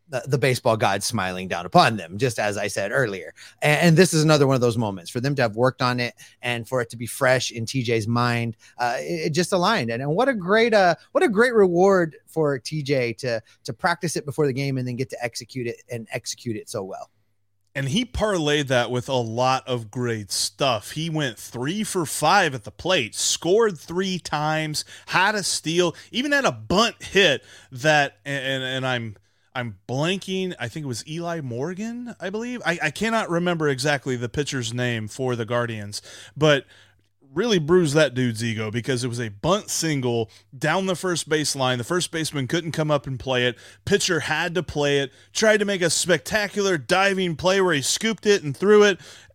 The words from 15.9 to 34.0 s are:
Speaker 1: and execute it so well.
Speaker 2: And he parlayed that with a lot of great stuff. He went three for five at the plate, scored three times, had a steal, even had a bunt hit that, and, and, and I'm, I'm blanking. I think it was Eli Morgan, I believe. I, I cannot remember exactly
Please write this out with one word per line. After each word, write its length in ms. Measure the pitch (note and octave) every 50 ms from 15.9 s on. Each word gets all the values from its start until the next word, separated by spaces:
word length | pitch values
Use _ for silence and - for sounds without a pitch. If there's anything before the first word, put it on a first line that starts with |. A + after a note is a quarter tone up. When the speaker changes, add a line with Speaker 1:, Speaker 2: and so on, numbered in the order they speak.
Speaker 1:
and 160 | B2 A#2 A2+ -
execute 440 | - A#2 - - - - - A#2+ G#2+ G#2
it 100 | - -
so 160 | - G#2+ F#2+
well. 240 | F#2+ F#2 - - - _ _ _ _ _ _ _ _ _ _ _ _ -
Speaker 2:
And 140 | C#3 C#3 C3
he 160 | D3 A#3 B3+
parlayed 640 | - - - G#3 G#3+ G3 E3+ D3+ D3 D3 D3+ C#3+
that 240 | C3 C3 B2 A#2+ A2
with 180 | B2 B2 A#2+ C#3
a 60 | C3+
lot 520 | B2 A#2 A2 A2 A#2+ B2+ C3 C3 C3 -
of 240 | C3 B2+ A#2+ A2+ G#2
great 400 | - B2+ B2 A#2+ A2+ A2 G2+ -
stuff. 600 | - - - - - - D3 C3+ A#2 G#2 - -
He 180 | - D3+ D#3+ E3
went 300 | D#3 D#3 D3 B2 G#2 -
three 460 | - - - A#2+ B2+ D3 F#3+ G#3+ G#3
for 200 | - - F#3 D#3
five 500 | - - - D3+ D#3 F#3+ G3+ F3+ D#3 C3
at 100 | A#2 -
the 60 | -
plate, 440 | - - - E3+ F#3 D#3 A2+ G#2 -
scored 640 | - - - - - - E3 G3 A3+ A#3 A3 F3 C#3+
three 400 | - - E3 F#3 G3 F#3+ F#3 E3+
times, 680 | - - D#3 D3 D3+ D#3 D#3 D#3 D#3 D#3 D3+ - - - - - -
had 280 | - - F3 F#3+ G#3 G#3+
a 80 | G3+
steal, 540 | F3 - - - - D#3 E3 F3 F3+ E3 - - - -
even 220 | - A#3 C#4 D4
had 120 | C#4+ C#4 B3+
a 80 | F#3+
bunt 500 | B2 A2 A2 - F3 G3+ A#3 A3 - -
hit 400 | - - - F#3+ G3 D#3 C3 A2+ - - - - - -
that, 480 | C3 A#2+ B2+ D#3 D#3 D3 C#3+ C3 - _ -
and, 180 | C#3 C#3 C3+ B2+
and, 180 | C3+ C3+ C3
and 240 | C3 B2+ C3 C3 C3
I'm, 300 | C3 B2+ A#2+ A2+ A2 G2+ - _ _ _ _ _ _ -
I'm 220 | B2+ A#2+ A#2 G2 F#2 _
blanking. 680 | - B2 C3+ D#3 F3 G3 F#3 - F#3+ F#3+ F#3+ F#3 F3+ E3+ -
I 100 | A#2+ A2+
think 160 | - D#3+ D3
it 40 | C3
was 180 | A#2+ - -
Eli 360 | D#3 D#3 E3+ E3+ E3+ E3+ E3
Morgan, 760 | C#3 B2 A2+ A#2+ C#3 F3 F#3 F#3 A3 A#3 A#3 B3 B3 A#3 - -
I 120 | E3+ G3
believe. 320 | G3 A3 A#3+ B3 B3 A3 D3+
I, 140 | E3 F3 E3 D#3
I 60 | D3+
cannot 380 | - - G3+ A3+ A3+ A3 G3 -
remember 400 | E3+ E3+ F3 F3+ F3 D#3 D#3 D3
exactly 480 | C3+ B2 C3 D#3 C#3+ C3+